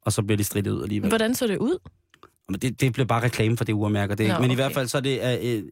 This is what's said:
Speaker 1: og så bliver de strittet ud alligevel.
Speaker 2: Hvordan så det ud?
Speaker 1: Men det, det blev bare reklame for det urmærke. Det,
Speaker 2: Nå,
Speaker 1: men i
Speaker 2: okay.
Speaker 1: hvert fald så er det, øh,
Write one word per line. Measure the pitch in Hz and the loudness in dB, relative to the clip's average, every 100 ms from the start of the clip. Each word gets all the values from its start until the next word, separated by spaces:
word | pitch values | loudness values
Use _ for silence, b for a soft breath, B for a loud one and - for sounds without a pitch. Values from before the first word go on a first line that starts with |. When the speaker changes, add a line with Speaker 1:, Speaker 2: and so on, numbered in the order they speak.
Speaker 1:
og | - | -2
så | 107 | 0
bliver | 101 104 | 0 0
de | |
strittet | 104 104 104 | 0 -2 -2
ud | 104 | -2
alligevel. | - 104 202 | -2 -2 0
Speaker 2:
Hvordan | 226 220 | 2 2
så | 254 240 | 0 0
det | 185 | 0
ud? | 233 359 - _ _ _ - _ - | -2 -2 -8 _ _ _ -20 _ -8
Speaker 1:
Men | 98 | -4
det, | 131 110 | -4 0
det | 131 | 0
blev | 120 120 | 2 0
bare | 117 | 2
reklame | 120 - 110 117 | 0 2 2 2
for | |
det | 117 | 0
urmærke. | 107 107 104 101 | 0 0 0 0
Det, | 104 110 | 0 2
Speaker 2:
Nå, | |
Speaker 1:
men | - | 2
i | 127 | 2
Speaker 2:
okay. | 127 | 2
Speaker 1:
hvert | 135 | 0
fald | 143 127 | -2 -2
så | 143 | -2
er | |
det, | 131 127 123 117 | 0 0 0 0
øh, | 117 113 82 | 0 -2 -4